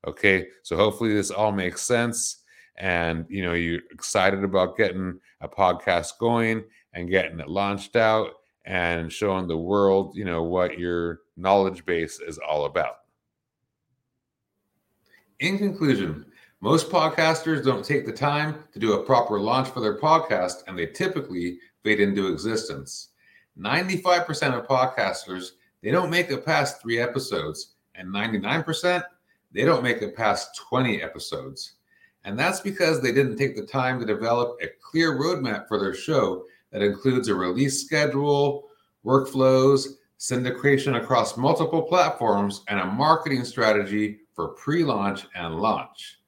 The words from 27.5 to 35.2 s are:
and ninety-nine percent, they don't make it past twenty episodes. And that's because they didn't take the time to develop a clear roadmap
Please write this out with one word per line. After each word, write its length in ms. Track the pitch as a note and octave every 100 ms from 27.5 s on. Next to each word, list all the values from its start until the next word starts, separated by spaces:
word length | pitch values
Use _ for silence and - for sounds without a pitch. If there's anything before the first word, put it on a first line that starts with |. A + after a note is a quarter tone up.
| D#2 - _ _ -
and 160 | F#2
ninety-nine 520 | G2+ A2 G#2+ G2+ D#3+
percent, 400 | D#3 D#3 F3+ F3+ - _ _ _ _
they 120 | G2
don't 200 | C#3 E3+
make 180 | B2 A2+
it 140 | G#2 -
past 400 | A2 G2+ - -
twenty 480 | - B2+ B2 F#2
episodes. 720 | D#2+ - - - C2+ - - _ _ _ _ _
And 160 | G2+ G#2
that's 220 | E3 -
because 380 | G3 - E3 D#3
they 120 | B2+
didn't 260 | B2+ C3 A2+
take 180 | C#3 G#2+
the 100 | -
time 340 | C3+ B2+ B2+
to 60 | A2
develop 520 | G#2 A2+ A#2+ A#2+ -
a 80 | F2 -
clear 380 | - D#3+ E3
roadmap 480 | C3+